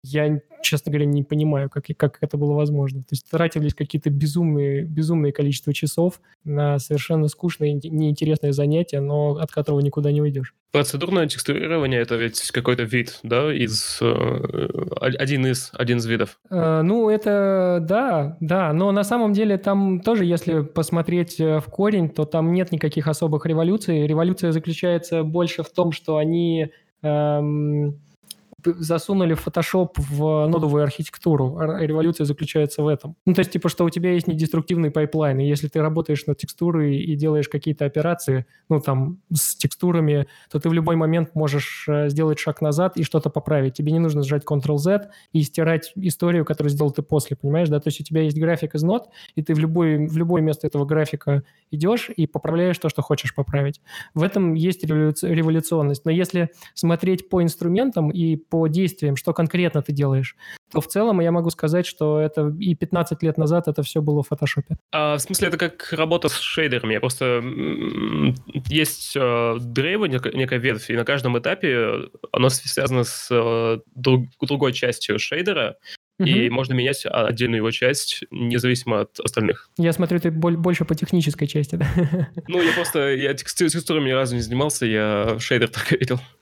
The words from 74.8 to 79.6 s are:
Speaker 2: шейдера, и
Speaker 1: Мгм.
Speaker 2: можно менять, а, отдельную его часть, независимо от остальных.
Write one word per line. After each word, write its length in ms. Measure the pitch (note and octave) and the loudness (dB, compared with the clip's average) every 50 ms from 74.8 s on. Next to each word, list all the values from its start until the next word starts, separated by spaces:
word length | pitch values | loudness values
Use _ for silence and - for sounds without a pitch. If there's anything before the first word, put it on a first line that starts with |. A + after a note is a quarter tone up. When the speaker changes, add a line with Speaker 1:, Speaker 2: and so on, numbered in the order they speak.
| - B2 A#2 - - - G#2+ G#2+ | -2 -2 -2 -2 -2 -2 -2 -2
Speaker 2:
шейдера, 580 | - - C#3+ D#3 F3+ G3+ G3 D#3 A#2 - - _ _ - - - _ _ _ _ | -2 -4 -4 -2 -2 -2 0 0 -2 -2 -4 _ _ -20 -20 -20 _ _ _ _
и 280 | F#3+ D3 - - A#2+ | 2 4 4 4 2
Speaker 1:
Мгм. 80 | A#2 A#2+ | 2 0
Speaker 2:
можно 180 | B2+ C3+ B2+ C3 | 0 -2 0 0
менять, 300 | B2+ B2 C3+ - - - | 0 2 0 -2 -2 -4
а, 220 | - - A#2+ A2+ | -2 0 0 0
отдельную 320 | A2 A#2+ A2+ B2 B2 A#2 A2 | 0 0 0 0 0 0 0
его 120 | G#2+ A2+ | 0 -2
часть, 540 | A2+ - B2 B2+ C#3+ - - - - - - - | -2 2 2 2 2 0 -4 -6 -6 -8 -10 -12
независимо 720 | - - A#2+ A#2+ B2 B2 A2+ B2+ B2+ B2 - B2 A2 G#2 | -8 -4 -4 -2 0 0 2 2 0 0 0 -2 0 0
от 180 | G2 - _ - | -2 -4 _ -8
остальных. 480 | - - - A#2 A2 G2+ - - | -8 -4 -2 0 0 0 0 -2